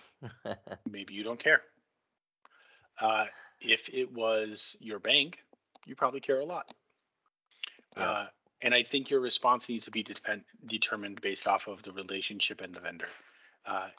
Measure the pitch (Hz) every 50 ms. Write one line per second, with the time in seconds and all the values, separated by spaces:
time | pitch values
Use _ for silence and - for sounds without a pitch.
0 | - - _ _ 139 120 110 - _ 104 101 - _ - 95 - _ 110 101 101
1 | 98 - 98 101 104 110 120 120 - 156 156 - - - _ _ _ _ _ _
2 | _ _ _ _ _ _ _ _ _ - _ _ - _ - - _ _ _ -
3 | 113 110 110 107 107 104 - - - - _ _ - 117 113 113 - - 131 131
4 | 127 - 127 117 113 113 113 110 110 107 107 101 - - - - - 110 107 98
5 | - 110 135 147 139 160 180 - - _ - _ _ _ _ - - - 135 -
6 | 143 127 127 139 - - 139 131 143 160 180 156 - - - - _ _ _ _
7 | _ _ _ _ _ _ _ _ _ _ _ _ - - - - _ _ - 98
8 | 95 90 82 78 - - - _ _ _ _ _ - 123 123 120 117 - - 139
9 | 135 - 143 135 127 120 110 - - 123 123 120 - - 120 113 - - 110 110
10 | 107 - 101 - - 110 107 104 92 _ - - - 117 113 107 - - 113 104
11 | 101 101 101 95 - 101 95 92 - - 98 95 - - 98 92 - 98 95 95
12 | 95 95 98 98 95 - 107 98 - - 104 - 92 90 90 87 - 90 87 85
13 | 85 87 - - - - - - - - _ _ _ 110 98 95 95 95 -